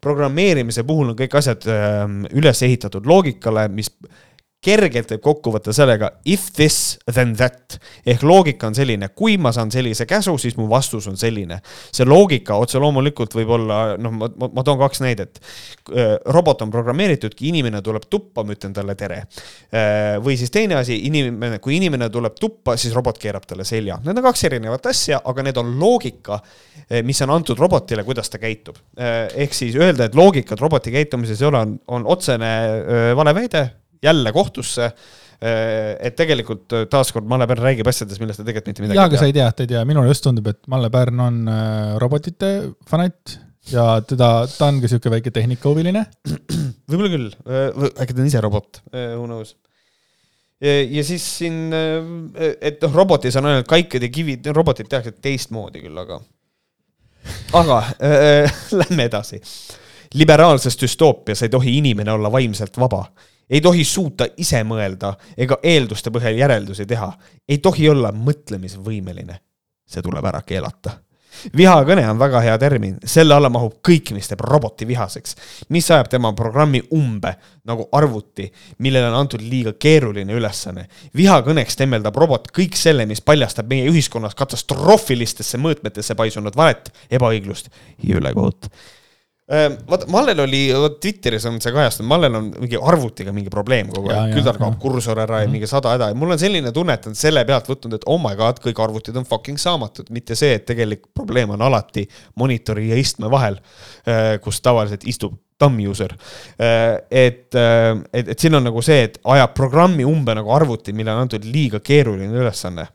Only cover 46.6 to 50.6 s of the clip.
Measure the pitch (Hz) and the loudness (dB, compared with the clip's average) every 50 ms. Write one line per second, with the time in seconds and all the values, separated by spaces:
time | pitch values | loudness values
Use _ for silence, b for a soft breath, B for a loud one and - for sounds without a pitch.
46.6 | 156 135 110 _ _ - 147 175 208 202 175 151 123 107 - _ - 120 127 131 | -4 -6 -8 _ _ -4 -2 0 0 0 0 -2 -4 -6 -10 _ -10 -6 -2 -2
47.6 | 135 135 - 127 139 131 - - 131 120 123 127 131 147 143 120 107 107 101 104 | -2 -2 -2 -2 -2 -2 -2 -2 -6 -4 -2 0 0 2 2 2 0 0 -2 -2
48.6 | - _ _ - _ - - 127 123 120 117 117 120 120 117 113 107 104 _ _ | -6 _ _ -20 _ -14 -12 -10 -8 -8 -8 -8 -8 -10 -10 -12 -12 -16 _ _
49.6 | _ _ _ _ _ _ _ _ _ _ _ _ _ _ _ _ _ _ _ _ | _ _ _ _ _ _ _ _ _ _ _ _ _ _ _ _ _ _ _ _